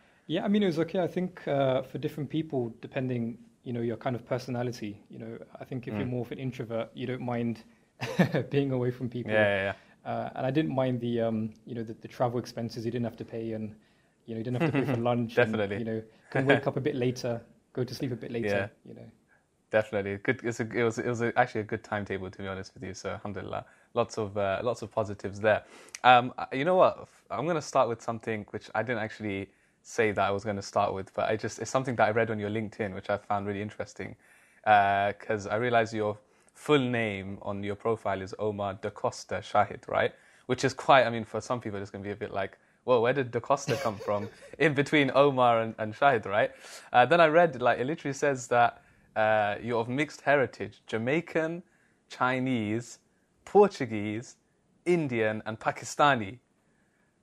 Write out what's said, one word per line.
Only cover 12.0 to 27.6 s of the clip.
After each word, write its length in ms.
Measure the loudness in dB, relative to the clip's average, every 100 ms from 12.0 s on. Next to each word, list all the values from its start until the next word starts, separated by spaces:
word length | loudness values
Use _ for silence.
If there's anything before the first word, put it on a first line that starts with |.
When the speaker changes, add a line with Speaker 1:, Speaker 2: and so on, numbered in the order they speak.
| -14
Speaker 1:
travel 300 | -2 -2 -2
expenses 460 | -6 -8 -8 -6 -6
you 40 |
didn't 120 | -4
have 120 | -4 -6
to 80 |
pay, 280 | -10 -8 -6
and, 220 | -6 -8 -12 _ _ _ _ -10
you 80 |
know, 40 | -8
you 60 |
didn't 160 | -4 0
have 100 | 0
to 60 | 0
pay 40 | 0
for 60 | 0
Speaker 2:
<laughs> 100 | 0
Speaker 1:
lunch. 260 | 0 0 2
And, 160 | 2
Speaker 2:
Definitely. 260 | 2 -2 -2
Speaker 1:
you 60 |
know, 180 | -4 -6 -8 _ _
can 160 | 0 4
wake 200 | 4 2
up 100 | -2
a 40 |
bit 140 | -2
later, 460 | 0 -2 -2 -4 -6 -10 _ _
go 100 | -6
to 120 | -6
sleep 180 | -4 -6
a 40 | -6
bit 140 | -6
later, 180 | -4 0
Speaker 2:
Yeah. 200 | 0 -2 -8 -20
Speaker 1:
you 60 |
know. 120 | -20 -20 -20 _ _ _ _ _
Speaker 2:
Definitely. 480 | 0 2 -2 -2 -2
Good. 180 | -2 -2
It's 160 | -4 -4
a, 80 | -2
it 120 | 0
was, 140 | 2 2
it 80 | -2
was 140 | 0
a, 140 | 0 2
actually 240 | 0 -2
a 20 |
good 180 | -6 -8
timetable, 460 | -6 -6 -4 -6 -8
to 80 | -10
be 80 | -8
honest 240 | -8 -12
with 100 | -14
you. 100 | -14
So, 160 | -10 -8
alhamdulillah, 540 | -8 -8 -10 -8 -10 -10 _ _
lots 220 | -2 -2 -4
of, 180 | -4 -2
uh, 220 | 0 0
lots 200 | -2 -4
of 80 | -4
positives 480 | -4 -4 -6 -10 0
there. 240 | 2 2 0 -16 -20 4
Um, 280 | 8 8 6 -4
uh, 80 | -6
you 120 | -2 2
know 100 | 6
what? 220 | 4 4
F-, 220 | -8 _ -8
I'm 160 | -4 -2
gonna 140 | -2